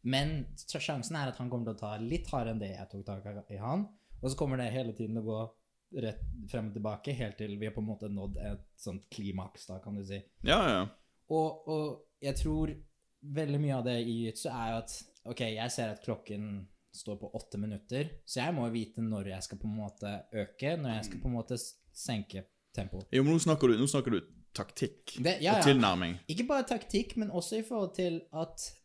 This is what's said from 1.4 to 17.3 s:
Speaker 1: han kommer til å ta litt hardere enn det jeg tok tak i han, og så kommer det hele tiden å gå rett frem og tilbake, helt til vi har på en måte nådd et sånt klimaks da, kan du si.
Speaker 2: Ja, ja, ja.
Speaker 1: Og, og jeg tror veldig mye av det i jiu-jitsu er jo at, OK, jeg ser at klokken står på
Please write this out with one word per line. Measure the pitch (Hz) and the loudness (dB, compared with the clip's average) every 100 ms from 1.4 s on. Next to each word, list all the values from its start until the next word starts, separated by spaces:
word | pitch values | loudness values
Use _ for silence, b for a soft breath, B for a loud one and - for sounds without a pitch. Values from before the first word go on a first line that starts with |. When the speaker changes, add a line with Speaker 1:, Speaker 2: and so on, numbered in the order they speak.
Speaker 1:
han | 123 | -4
kommer | 123 113 | -2 -2
til | 107 | -4
å | |
ta | 107 107 | -4 -4
litt | 113 165 - | -2 -2 0
hardere | 139 113 | -2 0
enn | 110 | -2
det | 101 95 | -4 -6
jeg | 98 | -10
tok | 98 98 | -10 -8
tak | 98 101 101 - | -8 -8 -10 -10
i | 101 | -6
han, | 113 165 202 b b b | -2 0 -2 b b b
og | 131 | -4
så | 135 | 0
kommer | 143 131 | 0 0
det | 120 | 0
hele | 127 120 | -2 -2
tiden | 107 110 113 | -4 -4 -2
å | 110 | -2
gå | 107 113 _ _ _ _ 156 | -2 -4 _ _ _ _ -4
rett | 110 107 - - 110 | -2 -2 -4 -4 -4
frem | 123 107 | -2 -2
og | |
tilbake, | 104 107 104 - | 0 -2 -2 -2
helt | 135 113 - | 0 -2 -2
til | 107 101 | -4 -2
vi | 107 | -2
har | |
på | 107 | -2
en | 107 | -2
måte | 104 107 | -2 -4
nådd | 101 101 - | -2 -2 -4
et | 104 101 - _ | -4 -6 -8 _
sånt | - 92 - | -8 -8 -8
klimaks | - 101 95 92 - - | -6 -4 -4 -6 -12 -12
da, | 92 | -10
kan | 107 | -6
du | 101 | -6
si. | 95 98 - _ | -6 -8 -10 _
Speaker 2:
Ja, | 113 180 | 4 6
ja, | 180 | 8
ja. | 98 101 - _ _ _ | 4 2 -4 _ _ _
Speaker 1:
Og, | 156 156 160 - | 2 2 -2 -4
og | 156 151 120 - _ | -2 -2 -6 -14 _
jeg | 139 131 | -2 2
tror | 110 104 107 - - _ _ _ | 2 2 2 -2 -14 _ _ _
veldig | 147 143 151 143 | -6 -2 2 2
mye | 147 | 2
av | 131 | 2
det | 120 120 | 2 0
i | 120 | 0
jiu-jitsu | 117 113 110 151 | 0 0 -2 -4
er | 123 113 | -2 -2
jo | 113 | -2
at, | 113 - - - | -4 -10 -12 -16
OK, | - 123 | -10 -4
jeg | 117 110 120 | -2 0 -2
ser | - 113 | -2 -2
at | 107 | -2
klokken | - 107 - 104 107 101 95 - _ | -4 -4 -4 -6 -4 -6 -8 -18 _
står | - - 101 | -12 -8 -8
på | - | -6